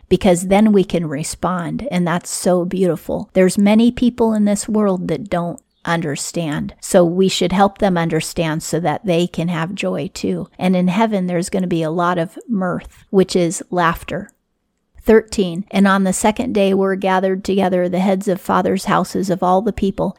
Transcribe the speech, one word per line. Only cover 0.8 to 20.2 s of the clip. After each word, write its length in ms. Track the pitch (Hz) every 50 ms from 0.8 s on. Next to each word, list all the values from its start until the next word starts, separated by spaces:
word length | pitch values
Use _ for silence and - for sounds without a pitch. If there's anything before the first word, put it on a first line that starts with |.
| 185
can 220 | - - 170 170
respond, 840 | 151 156 170 165 - - - - 170 185 180 170 151 151 - 220 277
and 160 | - 180 175
that's 240 | 170 165 175 - -
so 340 | - - - 196 180 180 170
beautiful. 680 | 180 190 185 190 180 156 - - - - - - - -
There's 260 | 196 185 185 185 -
many 320 | 202 202 214 220 233 240
people 440 | 240 - 254 240 240 - 233 226 220
in 100 | 214 208
this 240 | 202 208 202 - -
world 400 | 208 214 214 202 190 180 180 170
that 220 | 165 139 - -
don't 300 | - 175 170 175 - - _ _ _ _ -
understand, 880 | - 170 165 160 151 139 - - - - 175 170 156 143 160 - - - -
so 240 | - - - 196 175
we 240 | 165 170 180 190 190
should 240 | - - 190 170 175
help 260 | 190 202 202 - -
them 180 | 214 196 180
understand 680 | 170 165 165 156 160 156 - - - 170 160 151 - -
so 160 | - - 156
that 260 | 165 160 151 - -
they 200 | 190 170 165 175
can 220 | 175 - - 165 170
have 260 | 180 160 165 170 196
joy 360 | - - 185 185 180 139 196 -
too. 340 | - - 190 190 170 170 - _ -
And 180 | - 185 190
in 120 | 180 180 180
heaven, 380 | 175 196 226 220 220 196 180
there's 240 | 180 180 170 175 -
gonna 160 | - 196 185
be 160 | 180 175 165 160
a 80 | 156
lot 280 | 160 180 175 175 180 170
of 200 | 165 - - - - -
mirth, 560 | 233 190 185 180 170 190 - - - - - _
which 240 | - 196 185 - -
is 300 | 190 175 165 160 - - -
laughter. 600 | - 175 170 165 165 - - - - 160 208 - _ _ _ _ _ _ _ _ _ _ _ _ _ -
Thirteen, 640 | - - 220 220 214 - - - 190 180 165 170 196 -
and 180 | - 196 196 196
on 160 | 190 196 196
the 80 | 185 185
second 400 | - - 214 214 - 240 - 202
day 220 | 208 196 196 196
were 200 | 196 190 190 190
gathered 480 | 190 196 190 190 185 190 190 190 190 202
together 460 | - 190 202 196 180 190 180 180 180
the 120 | 185 180
heads 280 | 185 202 196 190 196 208
of 140 | 180 175 -
fathers' 420 | - 196 185 185 185 185 190 -
houses 460 | - 180 170 185 - - 190 180 185
of 120 | 175 180 -
all 200 | 180 185 190 196
the 100 | 233 190
people, 460 | - - 196 - - - - - _